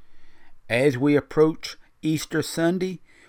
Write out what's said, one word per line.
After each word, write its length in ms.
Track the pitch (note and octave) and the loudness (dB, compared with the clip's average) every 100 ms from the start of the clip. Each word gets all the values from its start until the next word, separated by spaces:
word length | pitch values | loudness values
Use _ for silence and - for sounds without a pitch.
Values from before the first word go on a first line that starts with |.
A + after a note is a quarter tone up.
| - - - - - - - | -16 -16 -16 -16 -16 -18 -2
As 280 | A#2 C#3+ B2+ | 2 2 4
we 180 | C#3+ D3 | 2 2
approach 640 | - - D#3 D#3+ - - - _ | 2 4 4 2 -8 -16 -20 _
Easter 420 | D#3 D#3 - D#3+ | -2 -2 -2 -4
Sunday, 580 | C#3+ - E3 F3+ F#3 F3+ - - | -2 0 0 2 -2 -6 -14 -20